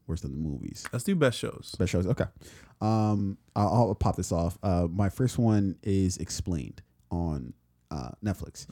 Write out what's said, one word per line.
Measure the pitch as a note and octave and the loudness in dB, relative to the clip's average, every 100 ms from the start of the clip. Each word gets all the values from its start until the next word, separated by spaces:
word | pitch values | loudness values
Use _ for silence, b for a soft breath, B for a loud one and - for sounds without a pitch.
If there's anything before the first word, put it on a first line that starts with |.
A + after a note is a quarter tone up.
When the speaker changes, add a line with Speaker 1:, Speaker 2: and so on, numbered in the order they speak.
| - | -8
Speaker 1:
worst | E2 | -6
of | C#2+ | -6
the | C2+ | -6
movies? | D#2+ C#2 G1+ - - | -4 -6 -8 -10 -10
Speaker 2:
Let's | A#2+ | -6
do | - | 0
best | F#3+ C3+ - | 2 2 2
shows. | - - - - | -6 -8 -8 -2
Speaker 1:
Best | F2+ | 0
shows, | F2+ F2+ | 2 2
okay. | - - - B B B B | 0 -2 -8 B B B B
Um, | G#2+ A2 G#2+ G#2 G2+ G2 _ | 0 2 4 2 0 -4 _
I'll, | - G2+ | 0 4
I'll | A2 A2 | 4 4
pop | G#2 G#2 F#2+ | 2 0 0
this | F#2 | 0
off. | F2 E2+ - | 0 0 0
Uh, | G2+ F2 E2+ | 0 2 2
my | F2+ G2+ | 2 0
first | - B2+ - | 2 0 2
one | A#2 G#2+ G2 - | 4 4 2 0
is | G#2+ G2 F#2 F2+ | 0 2 2 0
Explained | - - - D#2+ A#1+ - - _ - | -6 -6 -4 -4 -6 -14 -20 _ -6
on, | F2 E2+ D2 A#1+ - _ _ - | -4 -2 -4 -6 -14 _ _ -12
uh, | D2+ B1 - | -10 -10 -6
Netflix. | G#2 F#2 - - - | -4 -4 -8 -14 -16